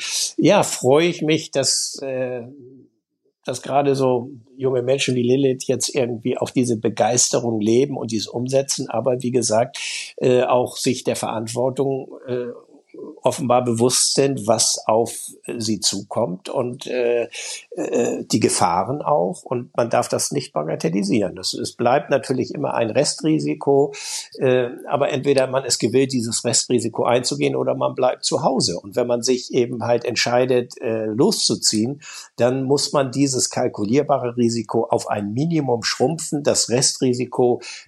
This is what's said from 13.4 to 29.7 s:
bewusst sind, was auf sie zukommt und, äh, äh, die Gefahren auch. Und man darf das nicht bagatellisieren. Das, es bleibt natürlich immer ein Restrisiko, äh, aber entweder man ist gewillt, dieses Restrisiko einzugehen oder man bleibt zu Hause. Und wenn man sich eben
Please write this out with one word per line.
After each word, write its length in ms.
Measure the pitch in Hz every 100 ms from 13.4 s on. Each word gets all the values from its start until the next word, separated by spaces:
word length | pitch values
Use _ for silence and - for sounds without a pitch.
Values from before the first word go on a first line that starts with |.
| 131 123
bewusst 500 | 123 117 123 127 - -
sind, 320 | 139 131 104
was 360 | 113 - - -
auf 320 | 110 117 - - - - 120
sie 220 | 110 101
zukommt 720 | - 98 110 - 120 180 -
und, 380 | 143 123 131 -
äh, 400 | 127 120 120 113 - - - - -
äh, 480 | - - - - 117
die 140 | 123
Gefahren 640 | 120 - 95 87 98 147
auch. 420 | - 151 180 180
Und 320 | - 123 123 -
man 140 | 120
darf 200 | 123 117
das 220 | 123 -
nicht 220 | 143 135
bagatellisieren. 840 | 151 156 156 165 185 196 120 92 90
Das, 180 | 90
es 220 | - 120 -
bleibt 340 | 117 139 -
natürlich 440 | 139 - 127 117
immer 200 | - 135
ein 160 | 131 113
Restrisiko, 1040 | 107 147 - 156 156 147 151 - 139 143 143 - - - -
äh, 300 | 135 127 120 - -
aber 220 | 135 139
entweder 380 | 143 135 131 131
man 160 | 127
ist 160 | 131 -
gewillt, 320 | 120 123 135
dieses 320 | 127 113 107
Restrisiko 600 | 120 110 - 123 110 - -
einzugehen 500 | 120 127 143 143 131
oder 200 | 127 131
man 200 | 135 131
bleibt 300 | 127 - -
zu 180 | 135
Hause. 360 | 165 262 113 87
Und 160 | 101 98
wenn 120 | 120
man 160 | 120
sich 300 | 117 123 -
eben 300 | - 120